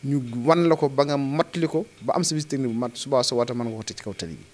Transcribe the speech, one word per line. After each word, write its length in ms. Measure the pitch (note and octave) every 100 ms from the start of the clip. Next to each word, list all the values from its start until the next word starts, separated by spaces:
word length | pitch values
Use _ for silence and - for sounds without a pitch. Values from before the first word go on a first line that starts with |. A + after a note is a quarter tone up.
ñu 160 | C3+ C#3+ A#2+ A#2 B2
wan 220 | E3 E3+
la 80 | D#3+
ko 140 | D3
ba 160 | C3+ C#3+
nga 100 | C#3+
mottali 500 | C#3 D3 - F3 D#3+
ko 180 | D#3 G3+ -
ba 120 | A#2 D3
am 80 |
sa 100 | F3 D#3
visite 140 | D3+
technique 240 | C#3 C3
bu 40 | A2+
mat, 120 | B2 A#2+
suba 280 | - C3+
sa 120 | B2 B2
woto 180 | A#2+
mën 100 | B2 A#2
nga 80 | A2
ko 60 |
teg 140 | G#2+ -
ci 60 |
kaw 100 | -
tali 200 | G2 E2+
bi. 100 | D#2 -